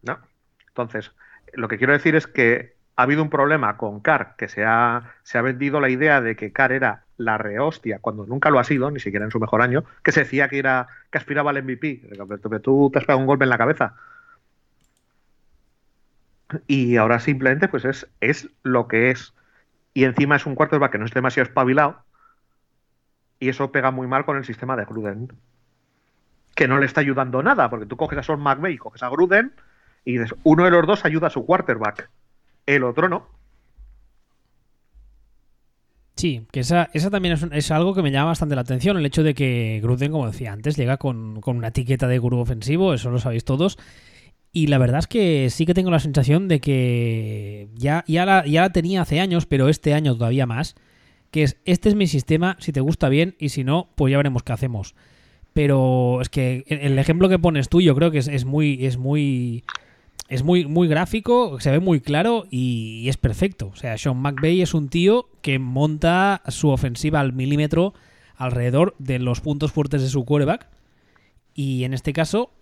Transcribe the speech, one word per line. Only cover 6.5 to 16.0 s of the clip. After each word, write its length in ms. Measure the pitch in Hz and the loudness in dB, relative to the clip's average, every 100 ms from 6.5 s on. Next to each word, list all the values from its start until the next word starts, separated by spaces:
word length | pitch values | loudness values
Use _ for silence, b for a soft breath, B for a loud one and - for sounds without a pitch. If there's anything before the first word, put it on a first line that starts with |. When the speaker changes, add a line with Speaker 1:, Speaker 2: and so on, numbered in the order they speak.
Speaker 1:
Carr 180 | - 131 | 0 0
era 320 | 131 127 101 _ - | 2 0 -2 _ -8
la 200 | 113 107 | -4 -2
rehostia, 640 | 107 107 147 160 117 98 | -4 -4 -4 -4 -8 -6
cuando 260 | - 107 98 | -6 -8 -8
nunca 240 | 135 156 | -2 2
lo 100 | 139 | 2
ha 60 | 117 | 2
sido, 260 | 143 135 | -2 -2
ni 80 | 143 | -6
siquiera 260 | 104 104 107 | -10 -8 -6
en 60 | |
su 80 | 110 | -4
mejor 220 | 110 113 | -2 2
año, 240 | 123 131 - b | 2 0 -4 b
que 80 | - | 0
se 100 | 156 | 0
decía 280 | 139 135 139 | 0 -2 -2
que 100 | 139 | 0
era, 280 | 135 127 123 B B | 0 0 -2 B B
que 60 | 147 | -10
aspiraba 340 | - 143 147 | -4 -2 -2
al 60 | 143 | -2
M 160 | 131 | -6
V 40 | 123 | -6
P. 320 | 156 123 113 | -6 -8 -16
Pero 520 | 104 98 104 110 110 | -18 -12 -10 -6 -4
tú 280 | 135 135 139 | 2 4 4
te 80 | 139 | 2
has 60 | 131 | 2
pegado 140 | 135 | 0
un 60 | 135 | 2
golpe 200 | 139 135 | 2 2
en 40 | |
la 80 | 117 | 2
cabeza. 380 | 117 156 127 B B B B B _ _ _ _ _ _ _ _ _ _ _ _ _ _ _ _ | 0 0 -2 B B B B B _ _ _ _ _ _ _ _ _ _ _ _ _ _ _ _